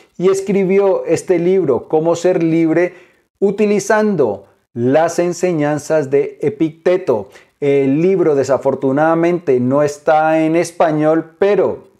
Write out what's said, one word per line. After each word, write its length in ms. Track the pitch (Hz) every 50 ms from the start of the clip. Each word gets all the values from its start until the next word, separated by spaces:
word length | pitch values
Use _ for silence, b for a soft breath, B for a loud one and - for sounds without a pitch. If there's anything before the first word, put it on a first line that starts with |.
| B B B B
y 100 | 170 190
escribió 800 | 190 196 190 - 190 196 196 175 196 196 202 196 180 170 -
este 320 | - 165 156 - - 185 170
libro, 500 | 170 180 190 196 170 139 123 110 - -
Cómo 280 | - 156 160 170 170
ser 260 | 170 - 185 185 180
libre, 540 | 165 165 160 165 165 160 156 165 175 175 B B B B B B B B B -
utilizando 1080 | 190 202 202 202 214 208 208 202 - - 220 214 214 214 202 156 135 110 98 - b b b b b b -
las 440 | 120 117 127 135 156 165 165 165 -
enseñanzas 920 | 170 175 170 - - 180 175 156 147 147 151 147 147 - 156 156 143 131
de 280 | 143 139 143 - - -
Epicteto. 880 | - 147 143 - 165 160 156 _ - 180 180 185 185 - 123 107 98 - B B B B B B
El 420 | 143 143 139 139 135 135 135 151
libro 320 | 170 190 196 180 175 160 147
desafortunadamente 1200 | 139 131 135 135 120 - 139 131 - - 135 135 147 156 160 165 165 165 170 180 165 - - 131 123
no 240 | 123 127 135 147
está 640 | 151 - - - - 165 156 156 156 160 160 160 160
en 100 | 156 160
español, 800 | 170 170 165 - - 190 165 156 151 151 156 160 165 160 - - -
pero 500 | 196 196 208 185 165 117 95 - - _ _ _